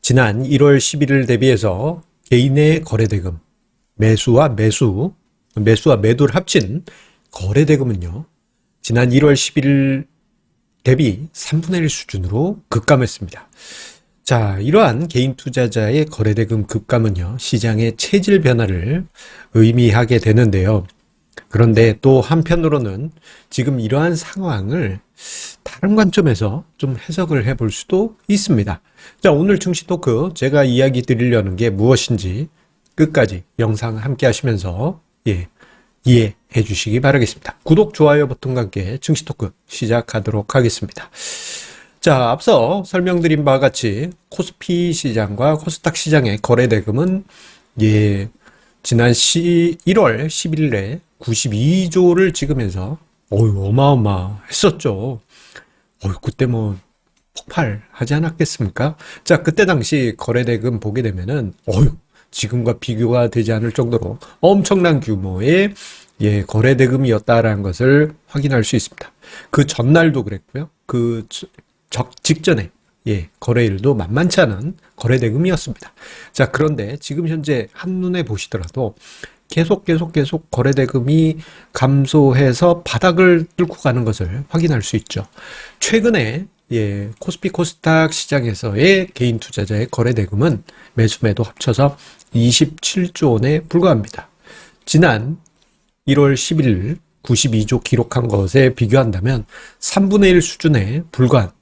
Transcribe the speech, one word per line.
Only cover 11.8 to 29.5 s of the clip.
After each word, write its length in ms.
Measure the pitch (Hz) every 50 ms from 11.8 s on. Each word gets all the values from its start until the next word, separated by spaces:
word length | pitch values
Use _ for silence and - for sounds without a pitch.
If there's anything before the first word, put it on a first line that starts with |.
| 165
일 60 | 151
수준으로 760 | - - - - - 98 90 90 101 117 151 185 208 - _ _
급감했습니다. 800 | - 113 - - 147 131 123 110 - - 101 87 - - - _ _ _ - - - - - - - _ _ _ _ _ _
자, 340 | - 131 120 110 104 98 98
이러한 480 | 101 127 156 214 226 147 110 123 165
개인 300 | 170 - 123 127 135 127
투자자의 680 | - - 135 123 127 123 117 104 113 107 107 123 151 151
거래 280 | 151 - - 110 107 104
대금 320 | 107 113 107 113 107 101
급감은요, 680 | - - 110 - _ - 120 113 110 95 87 90 90 113 127
시장의 580 | - - - 113 104 117 107 107 117 113 113
체질 440 | - - - - 202 185 - 202 196
변화를 680 | 160 131 123 117 113 95 95 87 85 110 143 175 180 - _ _ - - - - - _ _
의미하게 640 | 113 110 113 117 123 120 113 98 117 123 113 123 113
되는데요. 680 | - 110 107 117 123 110 98 95 92 98 110 101 92 - _ _ _ _ _ _ _ _ _ - _ _
그런데 500 | - 107 117 113 110 107 113 113 107 -
또 220 | - 135 135 131 123
한편으로는 880 | - 160 165 156 - 170 175 160 160 151 143 120 104 95 101 139 160 - _ _ - - - _ _
지금 280 | - - 123 139 135 127
이러한 380 | 113 107 123 139 156 170 170
상황을 840 | 160 - - - 190 190 175 139 104 95 101 135 180 151 101 92 98 _ _ _ _ - - - - - - - _ _
다른 340 | - - - - 196 208
관점에서 680 | 220 214 185 - 214 180 151 113 - 110 101 101 147 - _ _ _
좀 180 | - 135 131
해석을 480 | 117 - - 160 175 185 165 156 131 107
해볼 240 | 123 135 131 120 110
수도 460 | - - - _ - 185 214 226 - _ _ -
있습니다. 520 | 202 202 - - 156 110 101 104 95 - _ _ _ _ - - _ _
자, 120 | - 196 151
오늘 260 | 143 170 196